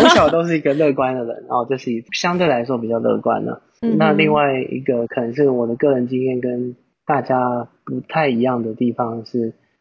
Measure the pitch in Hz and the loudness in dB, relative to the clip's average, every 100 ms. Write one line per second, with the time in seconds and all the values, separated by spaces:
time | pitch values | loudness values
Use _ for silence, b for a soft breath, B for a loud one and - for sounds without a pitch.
0 | 320 339 151 165 170 165 147 143 151 135 | 8 6 4 2 0 0 0 2 2 2
1 | 131 131 117 - 127 123 123 131 131 113 | -2 -2 -6 -8 -4 -4 -2 -4 -4 -6
2 | - - 175 180 170 123 120 123 113 113 | -6 -4 -2 0 2 2 0 -2 -2 0
3 | 117 107 113 107 117 - _ _ 233 156 | 0 0 0 0 -2 -8 _ _ 0 2
4 | 160 151 156 151 143 131 - 127 135 120 | 2 2 2 2 2 0 -4 -4 -2 -2
5 | 117 - 117 123 143 123 117 120 147 131 | -2 -4 -4 0 2 2 -2 0 2 2
6 | 123 127 131 127 123 123 123 123 _ _ | 0 -2 -2 -2 -4 -4 -6 -10 _ _
7 | - 139 123 127 123 120 120 _ - 131 | -2 -2 0 0 0 -2 -6 _ -10 -8
8 | - 160 147 117 127 123 110 110 123 117 | -4 -2 0 2 0 0 -4 -2 -2 -2
9 | 117 117 110 123 113 - _ _ | -4 -6 -6 -4 -4 -8 _ _